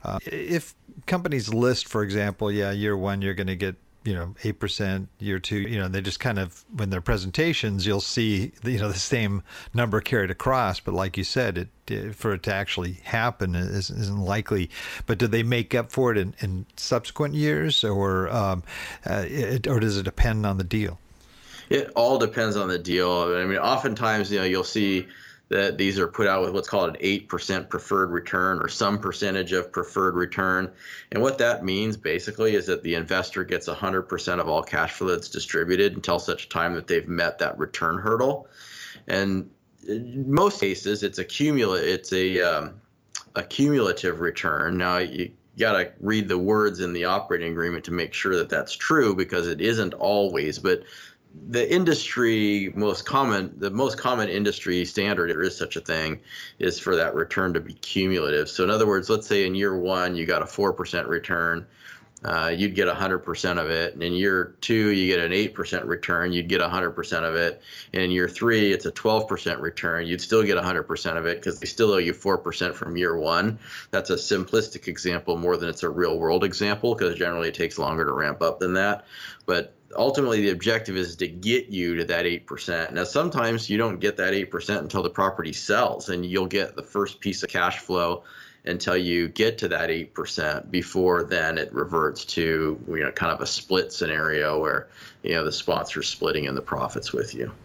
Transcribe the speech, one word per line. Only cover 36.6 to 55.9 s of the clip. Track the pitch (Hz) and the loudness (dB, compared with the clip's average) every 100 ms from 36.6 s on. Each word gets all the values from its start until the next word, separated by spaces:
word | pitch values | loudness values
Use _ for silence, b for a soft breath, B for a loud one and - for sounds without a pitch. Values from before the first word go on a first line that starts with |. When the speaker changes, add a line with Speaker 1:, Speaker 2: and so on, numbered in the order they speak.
| 85 | -2
Speaker 2:
that | 85 - | -2 0
they've | 85 80 | 0 0
met | 85 85 - | -2 -2 0
that | 80 - | -4 -2
return | 78 - 85 87 | -6 -2 -2 0
hurdle. | 107 113 131 147 B B B B B B - | 0 2 2 0 B B B B B B -4
And | 95 98 95 - _ _ _ - | 0 0 0 -4 _ _ _ -6
in | 110 120 127 131 | -6 -6 -6 2
most | 147 202 - | 4 4 2
cases, | 101 90 98 104 | -2 -2 -2 -2
it's | 101 - | -2 -4
a | |
cumula-, | 87 - 147 143 107 92 | -8 0 0 2 2 2
it's | 82 92 - | 0 0 0
a, | 92 92 90 | 0 2 2
um, | 87 80 76 - _ _ _ - - 110 | 2 0 -4 -14 _ _ _ -14 -8 -8
a | |
cumulative | - - 143 143 101 87 92 82 | -6 2 4 4 2 0 -2 -2
return. | 85 - 85 76 80 90 | -2 -2 -2 0 0 0
Now, | 90 90 | 2 0
you | 90 65 85 - _ 104 | 0 -4 -6 -8 _ 0
gotta | 110 98 90 - | 2 2 0 -4
read | 98 110 98 | 0 0 2
the | 90 | 0
words | 95 107 104 87 | 4 4 4 2
in | 90 | -4
the | 87 | 0
operating | 87 98 - 87 85 | 0 0 0 -2 -2
agreement | 82 85 82 | -2 -2 -2
to | - | -4
make | 87 80 | -4 -2
sure | - 98 90 | -2 0 2
that | - | 2
that's | 78 67 | -2 -2
true, | - - 156 117 | -6 2 4 4
because | 92 90 90 85 | 2 0 0 0
it | 78 | 0
isn't | 101 113 95 | 0 2 -2
always. | - 92 104 98 82 76 73 | 0 2 4 2 2 -2 0
But | 95 87 B B B B _ - - | 2 2 B B B B _ -18 -4
the | 117 120 | 0 4
industry | 175 170 147 - - 117 110 104 101 98 | 4 4 2 0 2 4 4 4 2 0
most | 92 104 92 | 0 0 0
common, | - 135 135 101 95 - | 0 2 4 2 -2 -4
the | 98 | -2
most | 101 135 - | 0 0 0
common | 127 123 104 | 0 0 0
industry | 92 104 - - 90 | 2 0 0 0 0
standard, | 87 - 101 92 85 | 0 0 0 2 0
if | 78 | 0
there | |
is | 92 - | 0 -2
such | 76 82 | -6 -6
a | |
thing, | - | -4